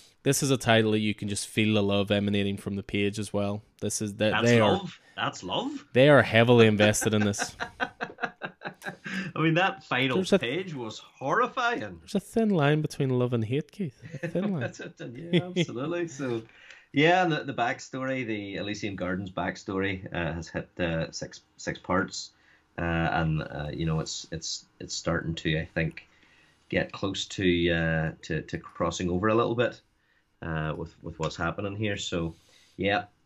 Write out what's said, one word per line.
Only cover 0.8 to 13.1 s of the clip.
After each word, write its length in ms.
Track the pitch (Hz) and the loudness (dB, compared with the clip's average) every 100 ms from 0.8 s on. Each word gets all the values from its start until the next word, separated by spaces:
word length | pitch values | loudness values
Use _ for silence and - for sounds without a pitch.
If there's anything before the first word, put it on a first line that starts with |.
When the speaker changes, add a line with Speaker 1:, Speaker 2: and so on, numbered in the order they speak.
| 110 | 6
Speaker 1:
that 80 | 110 | 2
you 140 | 107 | 0
can 140 | 101 104 | -2 -4
just 200 | 101 - | -6 -4
feel 260 | - 107 | 2 4
the 100 | 107 | 4
love 260 | 101 101 101 | 4 2 2
emanating 460 | 101 101 101 98 98 | 2 2 0 0 -2
from 220 | 101 98 | -6 -6
the 60 | |
page 360 | - 101 101 104 | -4 -2 -2 -2
as 140 | 101 | -4
well. 280 | 101 101 104 - - | -2 -2 -4 -10 -8
This 200 | 104 - | -4 -4
is 140 | 107 104 | -4 0
that 160 | 107 | 2
Speaker 2:
That's 140 | 107 117 | 4 6
Speaker 1:
they 160 | 117 | 6
are 100 | 107 | 6
Speaker 2:
love. 260 | 95 185 - _ - | 2 -2 -16 _ -6
That's 260 | 123 - | -4 -4
love. 420 | - 165 262 294 - | -6 -4 -4 -8 0
Speaker 1:
they 160 | 120 143 | 6 8
are 140 | 139 | 8
heavily 440 | 95 113 117 120 113 | 8 6 8 8 8
invested 480 | 104 104 104 113 | 8 4 4 2
in 120 | 107 104 | 2 2
this. 320 | 101 - - | 0 -4 -8
Speaker 2:
<laughs> 40 | 180 - - - - - - - - - 196 - 196 - - 190 185 165 | -10 -6 -8 -8 -12 -8 -10 -8 -14 -12 -16 -14 -14 -12 -10 -8 -6 0
I 40 | |
mean, 160 | 160 160 | 2 4
that 280 | 190 - | 2 -2
final 340 | - 127 131 131 | -4 0 2 0
Speaker 1:
There's 160 | 185 | 2
a 60 | 196 | 2
Speaker 2:
page 340 | 117 156 190 | 2 -4 -6
was 260 | 143 110 104 | -8 -8 -10
horrifying. 840 | - - 135 196 240 262 240 226 104 87 | -16 -8 -2 0 0 0 -2 -2 -6 -12
Speaker 1:
there's 160 | - 202 | -6 -6
a 40 | |
thin 300 | - 226 220 | -2 0 2
line 320 | 180 143 156 | 4 4 2
between 280 | 151 - | 0 -2
love 240 | 135 | 0